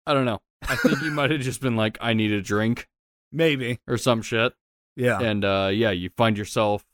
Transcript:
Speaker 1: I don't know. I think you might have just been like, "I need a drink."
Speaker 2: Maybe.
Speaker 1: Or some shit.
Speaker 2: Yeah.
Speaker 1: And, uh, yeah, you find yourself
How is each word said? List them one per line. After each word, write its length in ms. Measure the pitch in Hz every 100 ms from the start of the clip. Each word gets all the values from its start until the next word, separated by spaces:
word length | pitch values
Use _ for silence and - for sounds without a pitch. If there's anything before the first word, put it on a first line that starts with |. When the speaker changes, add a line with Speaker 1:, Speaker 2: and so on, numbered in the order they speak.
| -
Speaker 1:
I 60 |
don't 120 | 143 127
know. 140 | 104 _ - -
I 80 | 127
think 260 | 170 143
you 80 | 156
might 200 | 147 143
have 100 | 156
just 180 | 131 123
been 160 | 131 113
like, 220 | 110 -
"I 120 | 117
need 180 | 113 107
a 100 | 104
drink." 460 | 92 104 110 120 - _ _ _ _
Speaker 2:
Maybe. 480 | 143 165 139 120 123 -
Speaker 1:
Or 100 | 123
some 240 | - 117
shit. 320 | 104 117 120 - _ _ _ -
Speaker 2:
Yeah. 240 | 123 107
Speaker 1:
And, 240 | 117 104
uh, 280 | 98 98 98
yeah, 160 | 101 113
you 220 | 92 87 -
find 220 | 113 104
yourself 480 | 104 - 107 104 -